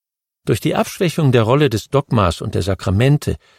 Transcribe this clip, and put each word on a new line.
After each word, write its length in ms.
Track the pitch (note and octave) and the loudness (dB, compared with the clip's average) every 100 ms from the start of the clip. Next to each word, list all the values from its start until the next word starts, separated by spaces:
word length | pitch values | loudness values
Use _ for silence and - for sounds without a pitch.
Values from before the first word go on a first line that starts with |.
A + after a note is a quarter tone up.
| _ _ _ _ | _ _ _ _
Durch 160 | - A#2 | -4 -2
die 160 | D3+ F#3+ | 0 -2
Abschwächung 560 | - - F3+ - C#3+ | -4 -4 -4 0 2
der 100 | A#2+ | 2
Rolle 280 | A2 C#3 D3 | 2 2 2
des 180 | G#2+ - | -2 -2
Dogmas 520 | C#3 - A2+ F2+ - | -2 0 0 0 -2
und 140 | A2 | -6
der 80 | G2+ | -4
Sakramente 720 | F#2+ F#2+ - F#2+ C3 D3 - F2+ _ | -4 -4 -2 2 2 2 0 -6 _